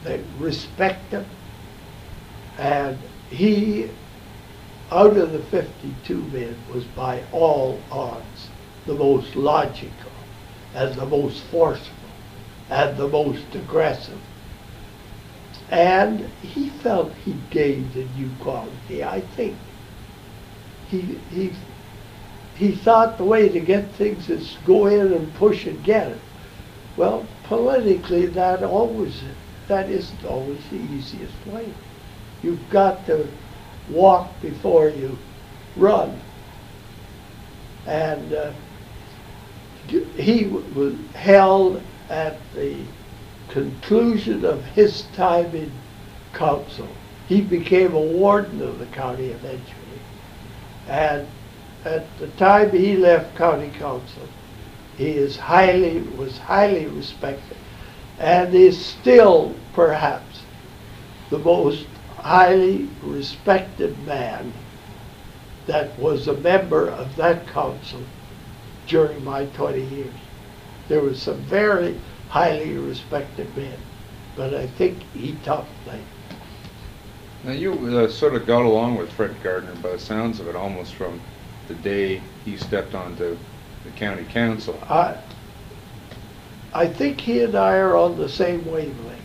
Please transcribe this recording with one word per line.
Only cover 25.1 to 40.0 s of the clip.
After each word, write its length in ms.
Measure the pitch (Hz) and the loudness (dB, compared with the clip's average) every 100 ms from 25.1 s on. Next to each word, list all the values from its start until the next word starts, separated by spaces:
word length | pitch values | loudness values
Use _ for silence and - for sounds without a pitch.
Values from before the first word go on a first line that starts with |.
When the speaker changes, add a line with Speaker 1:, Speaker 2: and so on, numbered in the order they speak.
Speaker 1:
and 200 | 170 156 - | 2 -2 2
push 300 | 208 190 175 | 2 2 -4
and 160 | 151 147 | -6 2
get 260 | 220 180 | 2 2
it. 80 | - - - - - - - - - | -8 -14 -20 -20 -18 -20 -18 -14 0
Well, 280 | 180 226 220 - - | 0 0 -6 -16 -4
politically, 800 | 226 240 262 220 175 - 175 175 | 0 2 2 4 2 2 0 2
that 360 | 175 185 185 | 2 0 0
always, 580 | 196 185 233 220 180 - - - - - - | 0 0 0 -2 -6 -6 -12 -14 -16 -18 -4
that 200 | 196 190 | -2 0
isn't 360 | 196 - - - | -4 -6 -10 -8
always 340 | 127 135 143 - | -6 -6 -10 -10
the 60 | - | -10
easiest 720 | 147 143 131 - - - 202 | -8 -8 -10 -12 -14 -14 -12
way. 260 | 214 226 - - - - - - - | -10 -10 -14 -18 -18 -20 -18 -18 -8
You've 260 | 165 175 - | -6 -6 0
got 360 | 196 196 - - | 4 4 2 -2
to 200 | 156 143 - - - - - - | 0 0 -8 -18 -18 -18 -18 -6
walk 400 | 156 190 180 185 - | 6 8 8 2 -10
before 480 | 160 139 196 170 151 | -10 -6 4 6 6
you 280 | 147 131 123 - - - - - - | 2 -8 -8 -14 -18 -18 -20 -16 2
run. 420 | 196 202 - - - - - - - - - - - - - - - - - - - | 4 4 0 -6 -16 -18 -18 -20 -20 -20 -20 -20 -18 -20 -20 -20 -20 -18 -18 -16 -6
And, 460 | 156 160 151 156 | -2 -2 -4 -4
uh, 180 | 151 151 135 - - - - - - - - - - - - - | -6 -6 -10 -18 -20 -18 -18 -18 -20 -18 -18 -18 -20 -20 -18 -4
he 560 | 339 | -2